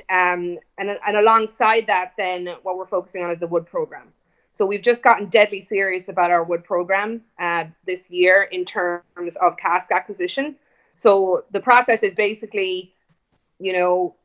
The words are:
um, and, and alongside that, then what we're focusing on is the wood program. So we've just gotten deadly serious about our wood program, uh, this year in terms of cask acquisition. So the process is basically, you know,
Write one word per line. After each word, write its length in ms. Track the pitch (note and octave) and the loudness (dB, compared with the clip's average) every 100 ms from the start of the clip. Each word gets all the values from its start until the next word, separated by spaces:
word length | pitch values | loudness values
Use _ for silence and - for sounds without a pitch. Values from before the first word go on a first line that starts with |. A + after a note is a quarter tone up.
| - | -2
um, 480 | F#3 F3+ F3 F3 E3+ - - | 0 2 0 -6 -10 -14 -10
and, 220 | G3 G3+ G3+ | -8 -6 -2
and 100 | G#3 | 2
alongside 720 | A3 A3+ A3 - A3 A3+ G#3+ | 4 4 2 0 2 2 0
that, 260 | F#3 F3+ - | -2 -2 -6
then 300 | F#3 F3+ F3 - | -6 -4 -8 -10
what 140 | F#3 F#3 | -8 -8
we're 80 | |
focusing 400 | F#3 F#3 F#3 F#3 | -6 -6 -6 -8
on 60 | F3 | -6
is 80 | E3+ | -6
the 80 | E3+ | -4
wood 180 | E3+ | -4
program. 480 | E3+ F3 D#3 C#3+ B2 _ _ _ _ | -4 -6 -8 -10 -20 _ _ _ _
So 140 | - G3 | -4 -2
we've 160 | G3+ | 0
just 200 | A#3 A#3 | 0 2
gotten 260 | A#3+ G#3 G3+ | 4 2 4
deadly 340 | A3 G#3 G3 | 4 4 0
serious 480 | - G3 F#3+ F#3 F#3 | -6 -2 -2 -4 -4
about 200 | F3+ F3 | 0 2
our 140 | F3 | 2
wood 180 | E3+ E3+ | 0 -4
program, 600 | E3+ F3+ F3+ G3 G#3+ A3+ - - | -2 -4 0 -2 -2 -8 -12 -8
uh, 260 | F3 E3+ D#3+ _ - | -4 -4 -6 _ -10
this 240 | F3+ - | -10 -6
year 380 | F3+ F3+ G3 F#3+ | 2 4 4 2
in 140 | F#3 F3+ | -4 -6
terms 720 | G#3+ F3 F3 - - F3 - | -4 -4 -4 -10 -12 -10 0
of 160 | F3+ - | 0 0
cask 360 | F#3 F3+ - | -2 -2 -2
acquisition. 640 | F#3 - F#3 F3+ C4+ D4 C#4 _ _ _ | -4 -4 -8 -6 -6 -8 -10 _ _ _
So 520 | - A3 G3 F#3+ F3+ - | 0 4 4 2 -2 -2
the 80 | G3 | -4
process 420 | B3+ B3 A#3+ A3 | 2 4 4 0
is 120 | G3+ | -2
basically, 800 | F3 G#3 G#3+ G#3+ G3+ F#3 F#3 F#3 _ _ _ _ _ _ - | -2 -2 -4 -8 -6 -4 -6 -10 _ _ _ _ _ _ -10
you 140 | F#3+ | -4
know, 420 | F#3 F3+ F3+ F3 - | 0 0 0 -2 -8